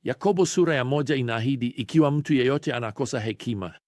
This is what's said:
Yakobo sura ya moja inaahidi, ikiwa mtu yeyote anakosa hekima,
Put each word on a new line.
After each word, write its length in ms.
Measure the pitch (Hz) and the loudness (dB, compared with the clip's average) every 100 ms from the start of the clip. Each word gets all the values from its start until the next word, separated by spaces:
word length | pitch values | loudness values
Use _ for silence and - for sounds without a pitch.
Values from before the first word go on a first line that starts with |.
Yakobo 420 | - 131 202 190 175 | -6 -2 0 2 2
sura 280 | - 170 | 2 2
ya 100 | 143 | 2
moja 300 | 127 147 139 139 | 2 0 0 0
inaahidi, 500 | 120 113 117 135 120 | 0 -2 -2 -2 -4
ikiwa 440 | - - 165 147 | -4 0 2 4
mtu 240 | 147 143 | 2 2
yeyote 400 | 143 123 143 151 | 2 2 0 -2
anakosa 460 | 120 117 107 131 127 | -4 -6 -6 -4 -4
hekima, 580 | 110 107 - 104 90 - | -4 -6 -6 -6 -8 -12